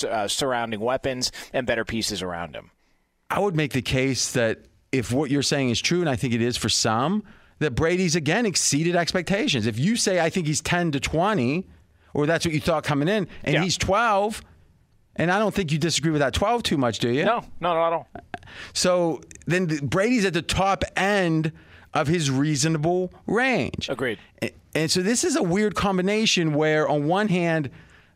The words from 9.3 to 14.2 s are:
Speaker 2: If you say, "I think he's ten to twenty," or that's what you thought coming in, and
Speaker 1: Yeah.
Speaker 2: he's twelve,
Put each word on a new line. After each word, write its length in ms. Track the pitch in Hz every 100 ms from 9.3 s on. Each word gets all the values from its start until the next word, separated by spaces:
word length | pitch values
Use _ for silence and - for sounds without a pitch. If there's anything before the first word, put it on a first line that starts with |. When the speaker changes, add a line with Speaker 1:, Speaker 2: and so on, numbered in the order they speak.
| 196 269 139 107
Speaker 2:
If 120 | 107
you 160 | 170 233
say, 240 | - 180
"I 100 | 165
think 160 | 196 151
he's 160 | 147
ten 280 | - 180 170
to 80 | 139
twenty," 640 | - 151 190 202 120 160 190 - _ _ _
or 100 | 143
that's 220 | 147 160 170
what 80 |
you 60 | 151
thought 220 | - 156
coming 260 | - 143 151
in, 200 | 214 170 -
and 100 | -
Speaker 1:
Yeah. 80 | 147
Speaker 2:
he's 140 | 180 -
twelve, 680 | - 202 233 202